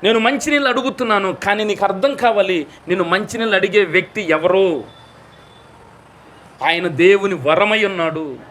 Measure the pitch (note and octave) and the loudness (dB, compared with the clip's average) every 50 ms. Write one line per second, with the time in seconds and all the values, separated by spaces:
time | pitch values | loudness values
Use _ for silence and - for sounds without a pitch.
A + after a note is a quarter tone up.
0 | - G3 A3+ A3+ A3 A#3 C#4 C#4 - D4+ D4 C#4+ C#4+ C4 A#3+ C4 B3 C4+ A3 - | 2 2 2 2 2 0 0 0 -2 0 0 0 2 2 0 0 -2 -4 -4 -4
1 | B3+ A3+ G#3+ G3+ G3 F#3+ E3+ - - G3 G3+ G#3 G#3+ G#3+ G3+ F3 G3 G3 G3 F#3+ | -2 0 0 0 0 -2 -6 -4 -2 -2 -2 -2 -2 -4 -2 0 0 0 0 2
2 | F#3+ C#4 - - A#3+ A#3+ A3 G#3 G3 F#3+ F#3 E3+ D3 - - - - D#3+ F3 F#3+ | 0 -2 0 2 0 0 2 2 0 0 0 -2 -4 -6 -12 -20 -6 -4 -2 -2
3 | F3+ E3+ F3 F#3+ G#3 - - A#3 A3+ A3 G#3 F#3+ F#3 G3+ F3+ G#3 G3+ F3 D#3 F#3 | 0 0 0 -2 -2 -4 -6 -4 -2 0 0 0 0 2 2 2 0 2 0 -2
4 | F#3 - - G#3+ G#3 D#3+ D#3 D#3 D#3+ F3+ F3+ F#3+ G3 F#3 E3 C#3 G#2 G#2+ - - | -2 -2 -8 -8 -2 -2 -2 0 2 2 2 2 2 0 0 -4 -6 -12 -18 -20
5 | - - - - - - - - - - - - - - - - - - - - | -20 -20 -20 -20 -20 -20 -20 -20 -20 -20 -20 -20 -20 -20 -20 -20 -20 -20 -20 -20
6 | - - - - - - - - - - - - B2+ D3+ E3 E3+ F3+ F3+ D#3+ C3+ | -20 -20 -20 -20 -20 -20 -20 -20 -20 -20 -16 -4 -2 0 0 0 0 -4 0 4
7 | E3+ F#3 G3+ G3+ G3 G3 F#3+ E3 B2+ C#3 D#3 E3 G3+ G#3 G#3+ A3 G#3+ G3+ G3 F3+ | 6 6 6 4 2 -2 -4 -2 0 0 2 2 2 2 2 0 0 -2 -2 -2
8 | E3 D#3+ D#3+ D#3 D#3+ D3 C3 A#2+ - - | -2 -2 -2 -4 -8 -8 -10 -14 -16 -20